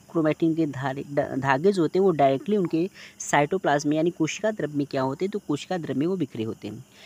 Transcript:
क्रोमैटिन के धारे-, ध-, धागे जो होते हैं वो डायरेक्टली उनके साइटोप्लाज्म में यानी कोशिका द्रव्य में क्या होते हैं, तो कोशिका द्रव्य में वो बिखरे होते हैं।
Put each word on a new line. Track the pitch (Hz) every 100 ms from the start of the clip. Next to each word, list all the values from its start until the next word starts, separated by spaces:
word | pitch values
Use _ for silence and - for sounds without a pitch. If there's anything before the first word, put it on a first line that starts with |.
| -
क्रोमैटिन | 170 156 147 165 160
के | 156
धारे-, | 127 135 139 139
ध-, | 143 - 135
धागे | 135 135 190
जो | 196
होते | 151 185
हैं |
वो | 196
डायरेक्टली | 156 139 135 - 208
उनके | 170 160 185 - - -
साइटोप्लाज्म | - 151 147 190 170 143 147
में | 156
यानी | 170
कोशिका | 175 160 - 214
द्रव्य | 214 147 147
में | 139
क्या | 139
होते | 131 139 190
हैं, |
तो | 208
कोशिका | - 147 - 185
द्रव्य | 143 131
में | 160
वो | 190
बिखरे | 139 123
होते | 110 - 104
हैं। | 110 - -